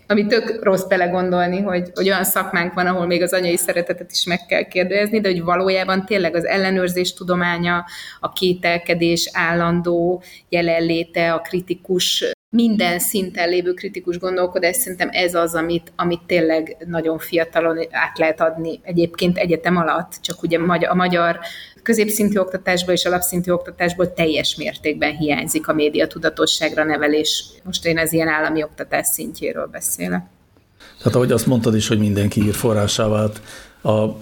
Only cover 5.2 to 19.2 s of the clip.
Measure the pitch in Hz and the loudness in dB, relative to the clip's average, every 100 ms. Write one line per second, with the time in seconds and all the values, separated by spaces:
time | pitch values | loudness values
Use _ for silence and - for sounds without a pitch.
5.2 | 202 175 165 175 190 190 185 190 190 202 | 0 0 0 0 2 0 0 0 0 0
6.2 | 170 170 170 196 190 190 180 180 180 - | 0 0 0 0 2 2 0 0 -2 -4
7.2 | 180 180 175 170 175 175 170 - - - | -2 0 0 0 0 0 -4 -12 -16 -10
8.2 | 160 - 185 180 175 170 175 170 170 170 | -8 0 0 2 0 0 0 0 2 0
9.2 | - 185 170 170 170 175 170 170 170 180 | -2 -2 0 2 2 0 2 2 2 -2
10.2 | - - _ 170 170 165 165 165 165 175 | -6 -20 _ 0 2 2 2 0 -2 -2
11.2 | 170 160 - 180 180 175 - 180 - - | 0 0 -2 -6 -4 -8 -2 0 0 0
12.2 | 160 - _ 226 233 214 175 175 - 208 | -2 -6 _ 2 4 4 2 0 -2 -2
13.2 | 185 185 175 180 175 180 196 190 180 175 | -2 -2 0 2 0 -4 -6 -6 -6 -4
14.2 | 185 185 180 180 170 175 - 180 170 - | -2 0 0 2 0 0 -4 -4 -2 0
15.2 | 180 175 165 165 165 170 - - 175 170 | 0 2 2 0 0 -2 -4 -4 -2 -2
16.2 | - 175 160 160 160 - 170 170 160 160 | 0 2 2 2 -2 -8 -6 -2 -2 -2
17.2 | - 170 165 170 165 165 165 - 160 - | -2 0 0 0 0 0 -2 -2 -2 0
18.2 | 160 160 160 165 165 156 - 170 170 - | 0 2 0 0 -6 -6 -2 0 0 0